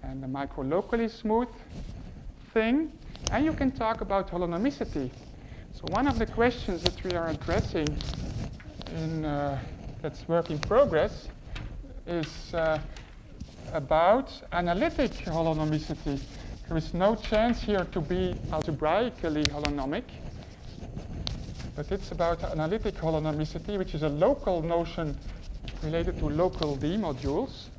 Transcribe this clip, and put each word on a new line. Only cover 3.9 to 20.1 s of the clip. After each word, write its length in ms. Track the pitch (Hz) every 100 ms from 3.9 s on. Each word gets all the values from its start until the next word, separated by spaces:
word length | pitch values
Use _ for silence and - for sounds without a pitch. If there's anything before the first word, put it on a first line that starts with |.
| 226
about 280 | 196 196 190
holonomicity. 800 | 175 180 170 247 277 220 156 127 - - - - - -
So 120 | - -
one 180 | 190 277
of 120 | 233
the 80 | 220
questions 560 | - 240 247 - 175
that 200 | 175 -
we 100 | 190
are 160 | 175 165
addressing 600 | 151 - 185 - 175 151 151 - - - - - - - - -
in, 300 | 160 160 160
uh, 340 | 156 143 143 135 - - - -
that's 260 | 156 - -
work 220 | 170 165
in 80 | 147
progress 720 | - 220 277 165 202 - - - - - - - - - -
is, 460 | 175 156 - -
uh, 260 | 170 160 156 151 - - - - - - - -
about 580 | 160 139 156 175 240 269 - -
analytic 600 | 175 175 175 320 - 262
holonomicity. 1080 | - - 160 165 156 156 151 - 156 - 139 - - - - -
There 80 | 165
is 160 | 160
no 220 | 170 196
chance 480 | 220 - 214 233 233
here 220 | - 202
to 160 | 170 185
be 340 | 147 180 185 - -
algebraically 920 | 156 156 147 156 185 240 - 165 151
holonomic, 580 | 147 147 147 143 135 175 -